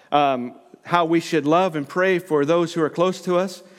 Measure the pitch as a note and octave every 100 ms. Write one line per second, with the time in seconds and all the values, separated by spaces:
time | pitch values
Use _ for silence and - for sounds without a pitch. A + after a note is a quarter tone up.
0 | _ D3 C#3+ C3 A#2+ - - - - F3
1 | E3 E3+ D#3+ E3 C#3+ E3 F#3+ D#3 C#3 F3+
2 | F#3+ F3+ F3+ D3+ C#3+ E3+ E3+ E3+ D3+ -
3 | F3+ F#3 - F3+ G3 - -